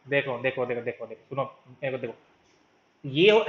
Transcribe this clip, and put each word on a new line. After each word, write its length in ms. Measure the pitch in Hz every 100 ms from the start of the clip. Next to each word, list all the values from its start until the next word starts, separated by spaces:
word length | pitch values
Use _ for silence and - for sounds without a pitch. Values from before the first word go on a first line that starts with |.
| 131
देखो, 280 | 139 131 120
देखो, 260 | 127 131 120
देखो, 160 | 120
देखो, 240 | 120 - 113
देखो, 140 | 110 -
सुनो 140 | 135 135 - 127 127
मेरे 80 | 139
को, 100 | 131
देखो, 120 | 117 - _ _ _ _ _ _ _ _
ये 280 | 143 139 196 214